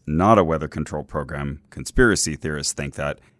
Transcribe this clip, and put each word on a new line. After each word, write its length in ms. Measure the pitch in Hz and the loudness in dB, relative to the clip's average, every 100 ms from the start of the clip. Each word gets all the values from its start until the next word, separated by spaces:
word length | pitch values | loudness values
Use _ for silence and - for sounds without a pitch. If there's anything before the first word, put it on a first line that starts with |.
| - | -4
not 320 | 78 98 110 | 2 6 6
a 60 | |
weather 240 | 82 80 76 | 4 0 -4
control 340 | - 76 76 | -6 -6 -8
program. 580 | 71 78 69 73 71 78 _ | -6 -8 -6 -6 -8 -8 _
Conspiracy 640 | - 69 - 123 87 - | -14 -2 4 6 4 0
theorists 380 | 76 80 76 71 | -4 -6 -6 -6
think 220 | - 71 | -6 -8
that. 240 | - 71 71 _ | -6 -6 -8 _